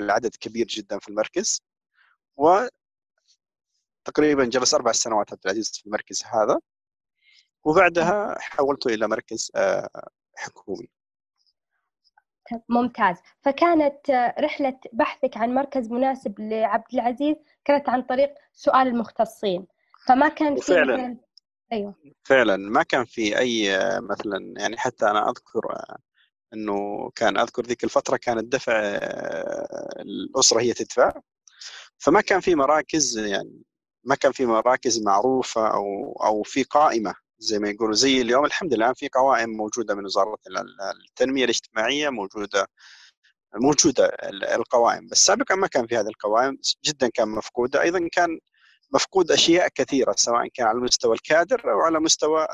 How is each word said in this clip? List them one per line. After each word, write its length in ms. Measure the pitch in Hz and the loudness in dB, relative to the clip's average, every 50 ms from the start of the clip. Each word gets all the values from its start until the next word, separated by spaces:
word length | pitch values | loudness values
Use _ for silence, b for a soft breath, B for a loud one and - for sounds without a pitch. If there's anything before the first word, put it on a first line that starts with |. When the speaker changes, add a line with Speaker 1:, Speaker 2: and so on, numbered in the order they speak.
| 104 | 0
Speaker 1:
العدد 320 | 101 101 113 113 107 - | 0 0 0 0 -4 -6
كبير 320 | _ - 113 110 113 110 | _ -12 -8 -4 -4 -4
جدًا 320 | 98 - 110 101 - 101 101 | -4 -6 -10 -8 -8 -10 -10
في 80 | - 107 | -10 -6
المركز. 520 | 101 104 110 - - 175 220 - - - - _ _ _ _ _ _ _ _ _ _ _ _ _ _ | -6 -6 -6 -4 -4 -4 -4 -4 -6 -6 -10 _ _ _ _ _ _ _ _ _ _ _ _ _ _
وتقريبًا 320 | - 143 160 180 202 247 247 - _ _ _ _ _ _ _ _ _ _ _ _ _ _ _ _ _ _ _ _ _ _ _ _ _ _ - - 147 151 151 147 139 131 | 2 4 4 4 4 2 -2 -8 _ _ _ _ _ _ _ _ _ _ _ _ _ _ _ _ _ _ _ _ _ _ _ _ _ _ -4 0 2 4 4 4 2 2
جلس 280 | 120 120 127 123 - - | 2 0 0 2 2 0
أربع 180 | 143 127 117 | 0 0 0
سنوات 400 | 110 - - 120 110 104 101 - - | 0 0 -2 0 0 0 0 -2 -6
عبد 80 | - - | -6 -6
العزيز 260 | 95 98 113 104 - | -4 -4 -4 -4 -6
في 140 | - - - | -10 -12 -8
المركز 380 | 104 104 104 - - 98 - - | -6 -6 -6 -6 -8 -10 -10 -8
هذا، 340 | - 120 110 107 117 165 330 - _ _ _ _ _ _ _ _ _ b b b b b b b b _ _ - | -2 0 2 2 2 0 0 -4 _ _ _ _ _ _ _ _ _ b b b b b b b b _ _ -2
وبعدها 720 | 151 156 185 185 175 170 170 160 175 190 208 208 - - - | 2 4 6 4 4 4 2 2 2 0 0 -2 -4 -6 -10
حولته 480 | - - - - 139 139 143 131 - | -12 -6 -2 0 0 2 0 0 0
إلى 200 | 131 113 107 113 | -2 0 0 0
مركز، 440 | 104 110 - - _ 110 110 - - - | 0 -2 -4 -4 _ -10 -10 -8 -6 -2
آه، 540 | 113 101 95 92 98 101 - - - - - - _ _ _ _ | 0 0 2 0 0 -4 -6 -12 -16 -18 -18 -20 _ _ _ _
حكومي. 520 | - - - - - _ - 95 - - - _ _ _ _ _ _ _ _ _ _ _ _ _ _ _ _ _ _ _ _ _ _ _ _ _ _ _ _ _ _ _ - 233 233 - - | -16 -16 -16 -16 -18 _ -10 -10 -10 -12 -16 _ _ _ _ _ _ _ _ _ _ _ _ _ _ _ _ _ _ _ _ _ _ _ _ _ _ _ _ _ _ _ -12 -12 -12 -4 -2
Speaker 2:
ممتاز. 460 | 233 240 247 240 - - 214 190 175 - b b b _ | 0 0 0 0 0 0 0 0 0 -2 b b b _
فكانت، 680 | - 277 277 277 330 349 339 311 294 277 285 - - - | -2 -2 2 4 4 4 6 4 4 2 0 -2 -2 0
آه، 260 | 269 247 240 240 - - | 2 2 0 0 0 -2
رحلة 400 | 269 302 - - 285 254 262 - - - - | -2 -2 -2 -2 -2 -4 -4 -6 -12 -6 -2
بحثك 440 | 226 - - - - - 254 - | -2 -2 -2 -2 -2 -4 -4 -2
عن 160 | 220 226 240 247 | -2 -2 0 0
مركز 360 | 262 277 262 - 269 226 214 | -2 -2 -2 -4 -6 -4 -4
مناسب 500 | 240 240 262 269 262 254 - 254 202 - | -2 0 0 0 -2 -2 -6 -10 -10 -8
لعبد 540 | 214 214 220 220 220 202 208 233 226 _ 240 | -6 -6 -2 0 0 0 0 -2 -2 _ -4
العزيز 420 | 254 226 240 254 240 285 302 302 302 b b b b _ | -2 -2 -2 -2 0 0 0 0 -2 b b b b _
كانت 240 | - 285 285 285 - | 2 2 2 2 0
عن 120 | 226 254 | -2 -2
طريق 320 | 247 - 254 254 285 277 285 b b b _ | -2 0 0 0 0 0 -2 b b b _
سؤال 340 | - - 285 - 254 262 | -2 0 4 4 4 4
المختصين، 800 | 262 233 240 214 - - - 220 220 - - - 202 180 180 190 - _ _ _ _ _ _ - | 4 2 -2 -4 -4 -2 -2 -2 -2 -4 -4 -4 -2 -2 -4 -6 -12 _ _ _ _ _ _ 2
فما 200 | - 247 262 294 311 | 2 4 4 4 2
كان 240 | 302 - 311 294 285 | 0 -2 -2 -2 -2
في 40 | - | -2
Speaker 1:
وفعلًا. 340 | - - 180 170 147 135 120 | 0 2 2 4 4 2 0
Speaker 2:
مثلًا، 240 | 127 127 123 120 - _ _ _ _ _ _ _ _ _ _ | -2 -4 -8 -10 -14 _ _ _ _ _ _ _ _ _ _
أيوة. 240 | 240 214 202 202 196 - _ 139 _ _ _ | -6 -6 -6 -8 -12 -18 _ -20 _ _ _
Speaker 1:
فعلًا 340 | - 135 131 117 107 95 | 2 4 4 6 4 2
ما 260 | 95 98 101 113 147 165 | 0 0 0 0 0 2
كان 220 | - - 139 117 | 2 0 -2 -2
في 320 | - - 120 110 104 104 | -4 -4 -4 -2 0 2
أي، 380 | - 127 127 117 113 104 98 98 | 2 0 0 0 0 0 2 2
آه، 240 | 95 98 95 95 98 | 2 0 0 -2 -4
مثلًا، 540 | 95 98 101 - - 107 98 95 98 95 92 | -4 -6 -6 -6 -6 -6 -6 -6 -8 -10 -8
يعني 200 | 101 101 98 110 | -6 -6 -6 -4
حتى 280 | - - 127 - - 113 | -4 -6 -6 -2 -2 0
أنا 240 | 104 107 104 107 117 | 0 2 0 0 -2
أذكر، 420 | 123 - - _ - 113 - - - | -4 -6 -12 _ -6 -6 -6 -6 -8
آه، 240 | - - - - - _ _ _ _ _ _ _ _ _ _ 110 | -10 -12 -14 -18 -20 _ _ _ _ _ _ _ _ _ _ -12
إنه 560 | 110 107 104 101 101 101 104 104 - - - - | -8 -6 -4 -4 -4 -4 -6 -6 -8 -10 -10 -6
كان 220 | - 117 104 98 | -2 0 0 2
أذكر 260 | 104 117 117 - - 113 | 0 -2 -2 -2 -6 -4
ذيك 180 | 120 120 - - | -4 -4 -4 -4
الفترة 340 | 113 - 143 - - 135 | -2 0 0 0 0 -2
كان 200 | 120 - 123 117 | -2 -2 -2 0
الدفع، 360 | 113 110 117 135 123 - - 113 | 0 0 0 0 -2 -2 0 0
آه، 1300 | 110 107 101 101 - - - - - - - - 82 - 82 - - - - - - - - - - | 0 0 -2 -4 -4 -6 -6 -6 -8 -8 -8 -6 -6 -6 -6 -6 -6 -8 -8 -10 -12 -12 -12 -14 -14
الأسرة 600 | - 101 101 101 95 - - 131 127 - 117 113 | -14 -12 -10 -10 -10 -4 0 2 2 4 4 2
هي 120 | 123 120 110 | 2 0 -2
تدفع، 380 | - 113 - - 123 139 196 - 285 - _ _ _ _ B B B B B B B B B _ | -2 -6 -4 0 2 2 2 0 -4 -14 _ _ _ _ B B B B B B B B B _
فما 240 | _ - - 320 214 | _ 2 4 4 4
كان 180 | 208 - 202 175 | 4 2 0 2
في 160 | - 190 175 | 2 2 2
مراكز، 640 | 147 139 135 151 156 143 - - 156 147 - 120 | 4 4 4 2 2 0 0 0 0 0 0 -2
يعني 460 | 107 107 104 98 98 - - - - - _ _ _ _ _ _ _ - | -4 -4 -2 -4 -4 -6 -8 -14 -20 -20 _ _ _ _ _ _ _ -4
ما 120 | 120 139 | -2 0
كان 160 | - - 135 | 2 2 2
في 140 | 123 - 131 | 2 2 0
مراكز 560 | 117 113 110 110 123 127 127 - 131 110 117 | 2 2 2 2 2 2 2 0 -2 -2 0
معروفة 640 | 107 101 98 101 110 131 131 131 113 - - 113 113 | 0 2 2 2 2 2 0 0 -2 -2 -2 -2 0
أو، 440 | 107 - 101 101 101 98 101 - - - - - | 0 0 -2 -4 -4 -6 -8 -8 -10 -6 -2 0
أو 200 | 107 107 107 101 | 0 0 0 -4
في 200 | - - 139 123 | -4 -2 -4 -2
قائمة 520 | - - 147 151 143 113 113 107 90 87 - _ _ _ _ | 2 2 4 4 4 2 0 -2 -4 -6 -8 _ _ _ _
زي 200 | 110 110 110 101 | -6 -4 -4 -2
ما 100 | 104 104 | -2 -4
يقولوا. 240 | 101 107 117 110 107 | -2 -2 -2 0 2
زي 280 | 104 131 139 135 131 | 2 2 4 4 2
اليوم 240 | 120 113 120 135 147 | 2 2 2 2 2
الحمد 280 | 143 - - 196 165 127 | 0 -2 -4 -2 0 0
لله 200 | 107 113 123 127 | 2 2 0 0
في 160 | - 147 135 | -2 -6 -2
قوائم 400 | - 127 131 139 127 117 113 113 | 0 2 4 4 2 2 0 -2
موجودة 460 | 110 107 107 110 - 123 110 107 104 | -4 -6 -6 -6 -6 -6 -4 -4 -6
من 100 | 101 98 | -6 -6
وزارة 320 | 98 95 104 98 107 104 - _ | -4 -2 -2 0 -2 -4 -8 _
ال-، 100 | 95 92 | -10 -10
ال-، 480 | 95 98 98 95 98 98 95 90 92 98 _ | -10 -10 -10 -12 -10 -10 -10 -10 -12 -16 _
التنمية 340 | _ - 127 131 135 135 127 | _ -2 0 0 2 0 0
الاجتماعية، 680 | 117 113 - - _ - 113 110 120 139 147 151 143 | 0 0 -2 -6 _ -6 -4 -2 -2 -2 -2 -2 -4
موجودة، 580 | 131 110 98 98 - 107 104 101 - 98 98 - b b b b b b b b b b b b b _ _ _ - | -4 -6 -8 -8 -8 -10 -8 -2 0 -2 -2 -2 b b b b b b b b b b b b b _ _ _ -4
موجودة 500 | 107 123 143 151 139 - 160 127 - 98 | 0 2 2 4 4 2 2 4 4 2
ال-، 380 | 90 - - - 92 98 98 - | 2 2 -4 -10 -10 -8 -6 -4
القوائم، 600 | - - 117 113 - - 120 117 107 - 90 95 | -2 -2 -2 0 0 2 4 4 4 2 0 -6
بس 180 | 92 - - - | -2 0 2 4
سابقًا 300 | - 196 220 277 - - | 4 4 2 0 0 0
ما 120 | 190 190 | 0 0
كان 200 | 175 - 143 117 | 0 0 -2 -2
في 100 | 113 117 | 0 -2
هذه 100 | 117 101 | -2 -2
القوائم، 500 | 107 110 - - 104 107 113 127 139 135 - - - - - - | -4 -6 -6 -2 0 2 2 2 2 -2 -4 -4 -6 -6 -4 -6
جدًا 240 | 147 151 - 131 117 - | -6 -2 0 -2 0 0
كان 140 | - 113 107 | 0 -2 -2
مفقودة. 520 | 107 110 - - - 123 120 127 139 135 | -2 -6 -8 -6 -4 -2 -2 0 0 0
أيضًا 260 | - 170 175 190 170 165 | 0 0 0 0 -2 -2
كان 280 | - 180 175 170 165 - - b b b b b b b _ _ - | 0 0 0 0 -2 -8 -14 b b b b b b b _ _ 0
مفقود 380 | - - - - 190 180 - | 0 0 2 2 2 2 4
أشياء 360 | 147 131 - 170 165 180 175 151 - | 4 4 4 4 4 4 2 2 0
كثيرة، 380 | - 131 - 143 135 113 101 101 | -2 -2 0 0 2 2 2 0
سواء 300 | - - 123 120 117 127 | 0 0 0 0 0 -2
كان 200 | 117 - - 120 | -4 -4 -2 0
على 120 | 107 113 123 | 0 0 0
مستوى 340 | 123 120 - - - 117 113 | 0 0 0 2 2 2 0
الكادر 560 | - - - 151 165 170 - 254 226 - 131 | 0 0 2 2 2 2 2 -2 -2 0 0
أو 80 | 113 185 | 0 2
على 200 | 160 165 165 156 | 2 2 2 0
مستوى 480 | 160 160 - - 160 151 156 156 156 - | 0 0 0 0 0 0 0 0 0 -2